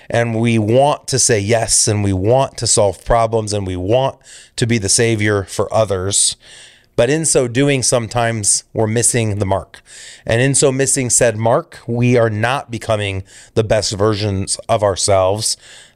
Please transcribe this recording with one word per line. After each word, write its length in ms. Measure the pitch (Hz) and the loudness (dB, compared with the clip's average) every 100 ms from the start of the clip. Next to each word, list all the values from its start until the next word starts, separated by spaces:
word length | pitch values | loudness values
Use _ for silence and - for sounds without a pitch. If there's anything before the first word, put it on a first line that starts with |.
| - | -4
And 300 | 120 117 110 | -2 0 0
we 180 | 117 113 | 0 2
want 480 | 104 123 143 139 - | 2 2 2 0 -4
to 100 | 131 | -2
say 180 | - 107 | 0 0
yes, 480 | 101 113 113 - - | 2 0 0 0 0
and 160 | 104 | 0
we 100 | 101 | 0
want 440 | 92 101 131 135 - | 0 2 0 0 -4
to 80 | 113 | -2
solve 380 | - 101 - | 2 0 0
problems, 480 | - 117 113 113 107 | 0 0 2 -2 -2
and 140 | 104 95 | -4 -4
we 100 | 90 | -4
want 400 | 90 123 135 - - - - - | 0 0 0 -6 -16 -20 -16 -4
to 100 | 113 | 0
be 120 | 117 | 0
the 100 | 95 | 0
savior 560 | - 117 113 107 101 | 0 0 0 0 0
for 280 | 92 - 98 | -2 -6 -2
others. 640 | 110 107 95 95 104 - - - - - - _ | 0 0 -2 -2 -2 -2 -4 -14 -20 -20 -20 _
But 160 | - 120 | 0 2
in 140 | 156 151 | 2 0
so 200 | 156 120 | 0 0
doing, 380 | 120 143 135 | 0 0 0
sometimes 800 | - 123 110 123 117 113 104 - - | 0 -2 -2 -2 -2 -2 -2 -4 -4
we're 160 | 110 110 | -2 0
missing 500 | 117 - 123 110 101 | 0 0 0 -2 -2
the 80 | 98 | -2
mark. 360 | 98 - - - - - - - | -2 -6 -16 -20 -20 -20 -12 -2
And 140 | 117 | 0
in 160 | 135 135 | 2 2
so 160 | 143 | 2
missing 380 | 131 135 139 123 | 2 0 0 0
said 260 | - 123 110 | 2 2 2
mark, 420 | 113 147 - - - | 0 0 -2 -12 -6
we 300 | 120 123 120 | 0 2 4
are 140 | 117 | 2
not 420 | 107 117 139 - | 0 -2 -4 -6
becoming 500 | 113 - 107 101 95 - - - | -8 -2 -2 -2 -6 -8 -16 -4
the 80 | - | -2
best 300 | 107 110 - | 2 0 0
versions 640 | 95 107 101 107 98 98 - - | 0 0 0 -2 -2 -4 -6 -2
of 140 | 113 | 0
ourselves. 760 | 104 90 - 95 92 104 - - - - - | 0 0 2 2 2 0 -4 -6 -12 -20 -20